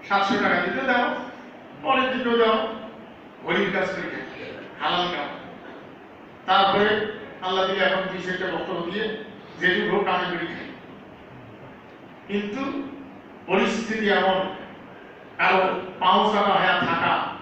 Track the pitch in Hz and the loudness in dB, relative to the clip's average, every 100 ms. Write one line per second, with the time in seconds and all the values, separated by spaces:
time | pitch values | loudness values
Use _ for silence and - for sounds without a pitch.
0 | - 196 196 202 196 - 180 262 262 247 | 2 2 4 2 2 2 0 -2 2 2
1 | 294 - - - - - - - 285 262 | 2 -2 -6 -12 -16 -18 -18 -8 0 2
2 | 254 254 240 233 226 220 - - - - | 2 0 2 4 6 4 0 -6 -12 -14
3 | - - - - - 180 196 196 185 175 | -18 -18 -20 -12 -2 0 2 0 -2 -4
4 | 165 - - - - - - - 147 175 | -8 -8 -10 -12 -12 -12 -14 -6 -2 0
5 | 175 151 - - - - - - - - | 0 -2 -6 -8 -14 -16 -16 -16 -18 -18
6 | - - - - - 190 196 202 208 214 | -20 -20 -20 -14 4 6 6 6 4 2
7 | 214 - - - 185 190 190 196 185 190 | 0 -6 -12 -8 -2 0 2 4 2 2
8 | 185 185 180 180 185 170 - 175 170 202 | -2 -4 -4 -4 -2 -4 -4 -4 -4 -2
9 | 220 - - - - - 180 208 208 202 | -2 -4 -10 -14 -16 0 2 4 2 2
10 | 185 180 175 170 170 - - - - - | 2 2 0 -2 -4 -6 -10 -14 -16 -18
11 | - - - - - - - - - - | -18 -20 -20 -18 -18 -18 -18 -18 -20 -20
12 | - - - 202 208 269 277 - - - | -20 -20 -4 -4 -2 -4 -4 -4 -8 -10
13 | - - - - - 190 233 202 - 220 | -16 -18 -18 -18 2 4 4 0 -2 0
14 | 208 190 190 190 190 - - - - - | 4 4 4 2 0 -6 -12 -16 -18 -18
15 | - - - - 170 190 180 - - - | -18 -18 -18 2 4 6 4 0 -6 0
16 | 185 202 214 208 196 190 - - - - | 6 6 6 4 4 4 4 2 2 2
17 | - - - - | 2 2 0 -8